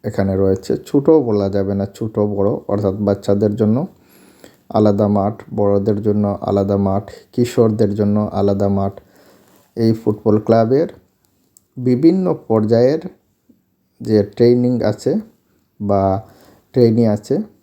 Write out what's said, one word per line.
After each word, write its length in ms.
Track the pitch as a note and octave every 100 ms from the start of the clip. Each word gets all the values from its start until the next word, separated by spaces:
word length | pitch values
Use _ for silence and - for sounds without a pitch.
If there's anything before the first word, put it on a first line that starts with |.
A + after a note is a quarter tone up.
এখানে 300 | - G#2+ G2 F#2+
রয়েছে। 280 | F#2+ F#2+ - - -
ছোট 160 | C#3+ C#3+ D#3+ B2
বলা 200 | G#2 G2 G2
যাবে 180 | G2 G2
না, 60 | G2+ -
ছোট 180 | A2 A2 G#2
বড়, 160 | G2 G2 C3 -
অর্থাৎ 240 | G2+ G#2 G2 G2+
বাচ্চাদের 460 | G2+ - G2+ G#2+ G#2
জন্য 160 | G#2+ A#2 F#3 _ _ _ _ _ - _ _ A2
আলাদা 300 | G#2+ G2+ G#2 G#2
মাঠ, 180 | G2 G#2 - -
বড়দের 420 | G2+ G2+ G2+ G2+ G#2+
জন্য 180 | G#2 G#2 G2+ -
আলাদা 280 | G2 G2 G2+ G2
মাঠ, 180 | G2 G#2+ - _
কিশোরদের 580 | - A#2+ - A2+ G#2+ G#2+ G#2
জন্য 180 | G#2 G#2 G#2+ G2+
আলাদা 300 | G2+ G2 G2+ G2
মাঠ। 160 | G2 - _ _ _ _ _ _ _ -
এই 140 | A2+ A2+
ফুটবল 340 | - A2 A2+ G#2+ G#2+
ক্লাবের 440 | A2+ A2+ C3+ F3 - _ _ _ _ _ _ _ -
বিভিন্ন 480 | B2 B2 E3 F#3+ F3+ D#3+ -
পর্যায়ের 540 | A2 G#2+ A2+ B2+ D#3+ F3+ - _ _ _ _ _ _ _ _
যে 160 | A#2 G#2+ G2+ -
ট্রেনিং 380 | A#2+ B2 B2 B2 G#2
আছে 200 | G#2+ - F#3 - _ _ _ _ _
বা 240 | G#2 G2+ G2 F#2+ - - - _ _
ট্রেনি 320 | - A#2 A2+ A2+ G#2
আছে 200 | - - G#3+ _